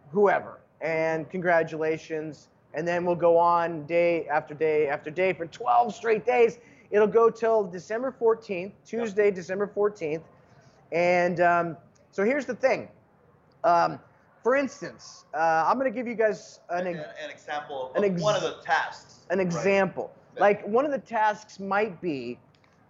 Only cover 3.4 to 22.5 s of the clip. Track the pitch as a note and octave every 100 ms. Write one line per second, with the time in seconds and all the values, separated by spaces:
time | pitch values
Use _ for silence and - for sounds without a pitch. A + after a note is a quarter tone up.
3.4 | E3+ E3+ E3+ E3+ D3 E3+ E3+ E3+ D3 D3
4.4 | D#3 D3 D#3 D3+ D3 C#3+ D3+ D3+ F#3 F3
5.4 | E3 - A#3+ A#3+ A#3+ G3+ A3+ A3 G#3+ B3
6.4 | A#3 - - - - G3+ G#3+ A3 A3+ A#3
7.4 | A3+ A3+ G3 F3+ - A3 C4 - A3+ A3
8.4 | - F#3 F#3+ - - A3+ A3+ F#3+ G#3 F#3
9.4 | E3+ F#3+ G3+ G3+ G#3 G#3 D#3+ D#3 - _
10.4 | _ - _ _ _ D#3+ F3 F3+ F3 F3
11.4 | F3 F3 E3+ D#3+ - _ _ - G3+ C#4+
12.4 | B3+ A#3+ C4 F#3 G2+ - _ _ _ _
13.4 | _ _ E3 E3+ E3 D3 - _ _ _
14.4 | A3+ C4+ C4+ - E3 E3 - - - D3
15.4 | E3 D#3+ D#3+ A3+ C4 G#3+ A#3 A3 A3 F#3
16.4 | - - - F3 F#3 E3+ D3+ - D3+ C#3
17.4 | - D3+ D3+ C#3 B2+ - G3+ F3 E3+ G3
18.4 | D#3+ - - D#3+ A#2+ - - - - F#3
19.4 | F#3 E3 F3 G3 F#3 D3 G2+ - _ -
20.4 | G3+ G#3 G#3 A3 D4+ C4+ - A3+ G#3+ G3+
21.4 | - - G3 G3 A3+ E3 F3 C#3 A#2+ A#2+
22.4 | _